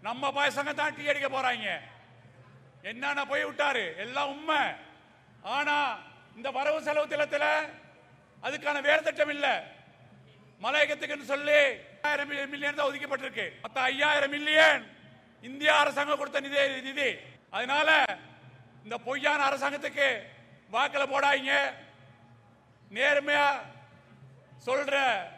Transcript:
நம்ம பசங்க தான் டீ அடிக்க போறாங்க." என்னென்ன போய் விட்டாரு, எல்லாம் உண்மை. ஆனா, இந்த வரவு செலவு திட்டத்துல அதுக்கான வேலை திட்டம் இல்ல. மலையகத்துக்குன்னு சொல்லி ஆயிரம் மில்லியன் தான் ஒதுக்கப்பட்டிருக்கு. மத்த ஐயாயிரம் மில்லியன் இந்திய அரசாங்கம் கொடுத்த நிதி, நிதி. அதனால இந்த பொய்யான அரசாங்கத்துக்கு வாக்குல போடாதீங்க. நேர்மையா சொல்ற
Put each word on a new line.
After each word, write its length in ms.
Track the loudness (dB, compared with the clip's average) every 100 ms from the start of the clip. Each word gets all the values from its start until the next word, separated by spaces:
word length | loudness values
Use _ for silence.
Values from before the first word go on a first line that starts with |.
நம்ம 280 | -8 -4 -4
பசங்க 440 | 0 0 0 -4
தான் 200 | -2 -4 -4
டீ 120 | -2
அடிக்க 200 | -2 0
போறாங்க." 520 | -2 -2 -2 -4 -6 -10 -20 -20 -20 -20 -20 -20 -20 -20 -16
என்னென்ன 420 | -14 -6 -4 -2
போய் 200 | -2 -2
விட்டாரு, 520 | -2 0 0 2 -2 -6
எல்லாம் 320 | -6 -4 -4
உண்மை. 300 | -4 -2 0 0 -4 -14 -20 _ -20 _ -16
ஆனா, 560 | -6 -4 0 0 0 -4 -14 -20 -20 -12
இந்த 140 | -8
வரவு 320 | -2 0 0
செலவு 340 | 0 0 0 0
திட்டத்துல 520 | -2 0 2 0 -2 -10 -20 -20 -20 -20 _ -10
அதுக்கான 380 | -8 -4 -2 -2
வேலை 220 | 4 2
திட்டம் 260 | 2 0 -2
இல்ல. 360 | 0 0 0 -4 -20 -20 -20 -20 -20 -20 -20 -20 _
மலையகத்துக்குன்னு 600 | -2 0 0 0 -6 -8
சொல்லி 540 | -4 -4 4 6 6 2 -12 -6
ஆயிரம் 260 | -2 -2 -2
மில்லியன் 460 | -6 -6 -4 -4
தான் 180 | -2 -2
ஒதுக்கப்பட்டிருக்கு. 580 | -2 -6 -6 -6 -6 -8 -8
மத்த 160 | -8 -2
ஐயாயிரம் 520 | 0 2 2 2 0
மில்லியன் 680 | -2 2 6 6 6 -2 -20 -20 -20 -20 _
இந்திய 320 | -16 0 4
அரசாங்கம் 440 | 6 6 2 0 0
கொடுத்த 220 | -2 -4
நிதி, 400 | -2 0 2 0
நிதி. 360 | -6 -2 -2 -2 -12 -20 _
அதனால 540 | -8 -2 2 4 6 4 -2 -12 -20 -20 -20 -20 -20
இந்த 160 | -12 -10
பொய்யான 500 | -6 -2 0 2 2
அரசாங்கத்துக்கு 720 | 0 -2 -4 -8 0 0 0 -8 -20 -20 -20 _
வாக்குல 340 | -2 0 0 0
போடாதீங்க. 680 | 2 2 2 2 0 0 -4 -18 -20 -20 -20 -20 -20 -20 _ _ _ -14
நேர்மையா 640 | 0 2 2 2 2 4 2 -8 -18 -20 -20 -20 -20 -20 -20 -20 -16 -4
சொல்ற 540 | -2 0 2 2 0 -4